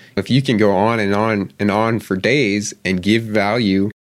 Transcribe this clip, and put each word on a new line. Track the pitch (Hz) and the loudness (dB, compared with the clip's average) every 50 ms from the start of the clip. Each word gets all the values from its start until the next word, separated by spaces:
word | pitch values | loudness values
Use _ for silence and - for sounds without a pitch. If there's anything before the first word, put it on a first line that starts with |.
| - - - | -20 -10 -8
If | 101 - - | -6 -2 0
you | 123 139 | 0 0
can | 135 139 120 | 2 2 2
go | 101 107 101 | 2 2 2
on | 98 92 104 113 117 113 | 2 2 2 2 0 0
and | 104 98 | 0 0
on | 101 104 110 113 107 101 98 - - - | 0 0 0 0 0 -2 -4 -6 -6 -4
and | 104 101 | -2 0
on | 98 107 113 113 117 107 | 0 0 0 0 -2 -2
for | - - 98 | -2 -4 -4
days | 92 95 107 135 151 127 101 101 104 104 - - - - | -2 0 0 2 2 0 0 0 -2 -4 -6 -10 -6 -4
and | 92 92 92 | -2 -2 0
give | 87 98 110 113 113 | 0 2 0 0 0
value | 107 107 107 98 104 110 123 117 98 95 95 98 110 - _ _ _ _ | -2 -2 0 0 0 0 0 0 2 2 2 0 -2 -6 _ _ _ _